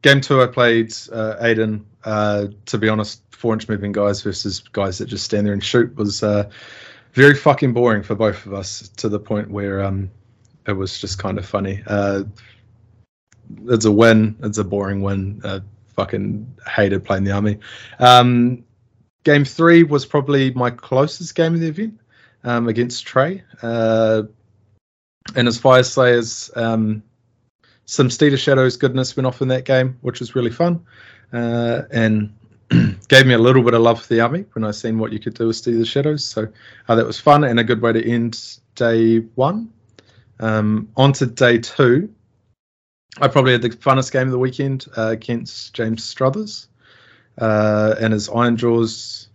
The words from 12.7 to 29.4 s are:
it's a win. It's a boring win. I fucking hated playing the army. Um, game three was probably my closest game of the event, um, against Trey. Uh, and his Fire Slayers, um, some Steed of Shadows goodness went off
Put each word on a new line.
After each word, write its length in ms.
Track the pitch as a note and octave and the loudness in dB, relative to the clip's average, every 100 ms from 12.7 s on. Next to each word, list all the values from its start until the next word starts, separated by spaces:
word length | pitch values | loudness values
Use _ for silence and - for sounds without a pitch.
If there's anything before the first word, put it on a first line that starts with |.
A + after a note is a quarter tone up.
| _ _ _ _ _ _ _ - - A#2 | _ _ _ _ _ _ _ -20 -18 -2
it's 180 | A#2 G#2+ | 0 2
a 60 | |
win. 440 | G#2 A2+ A2 G#2+ G#2+ | 4 6 4 2 -4
It's 140 | G#2+ G#2+ | -10 -6
a 60 | |
boring 380 | F#2+ G2+ G2 G2 | -6 -4 -4 -4
win. 400 | G2 G2 G2 G2+ | -4 -4 -6 -8
I 180 | G2+ G2 G2 _ _ - | -10 -10 -12 _ _ -8
fucking 520 | G2+ G2+ G2+ G#2 A#2 - - | -6 -4 -6 -8 -12 -18 -8
hated 360 | - G2+ G2 | -2 0 0
playing 200 | F#2+ F#2+ | -4 -4
the 80 | G2 | -2
army. 260 | G2 G#2 G#2 - - - - | -2 -2 -4 -10 -20 -20 2
Um, 640 | B2 B2 B2 A#2+ A#2+ B2 _ _ _ _ _ _ | 6 6 6 2 0 -2 _ _ _ _ _ _
game 220 | - D3 C3+ | 2 2 2
three 380 | - E3 E3+ | 2 6 6
was 220 | E3 D3 - | 6 2 0
probably 460 | D3 C#3 C#3+ C3 | -2 0 0 0
my 180 | B2+ B2 | 0 -4
closest 680 | A#2 - C3 D3+ - E3 - | -4 -2 0 0 -4 -10 -2
game 180 | E3 E3+ | 0 0
of 40 | |
the 80 | E3 | -4
event, 320 | D#3 A3 G#3+ _ _ _ _ | -6 -8 -10 _ _ _ _
um, 240 | A#2+ A#2 A#2 | -4 -2 -2
against 380 | A2+ B2 - - | -2 -4 -6 -4
Trey. 380 | C3 C#3+ F#3+ _ - | 0 0 -4 _ -14
Uh, 640 | A#2 A#2 A2+ A2+ A2 A2 G#2+ _ _ _ _ _ _ _ _ _ - B2+ | -8 -2 0 2 2 0 -2 _ _ _ _ _ _ _ _ _ -8 -2
and 120 | A#2+ | -2
his 100 | A2+ | 2
Fire 260 | C3+ B2+ | 6 6
Slayers, 680 | B2+ - B2 A#2+ A#2 - - - | 4 2 2 2 0 -12 -12 -6
um, 480 | A2+ A2+ A2 G#2+ _ _ _ _ _ _ _ _ - | -4 -2 -2 -4 _ _ _ _ _ _ _ _ -10
some 240 | - C3 | 0 0
Steed 240 | - D3+ | 2 2
of 60 | C3+ | 2
Shadows 380 | - C3+ C3 B2+ | 0 2 2 0
goodness 380 | C#3 B2+ B2+ - | -2 -2 -6 -4
went 100 | C3 | -4
off 140 | B2 | -4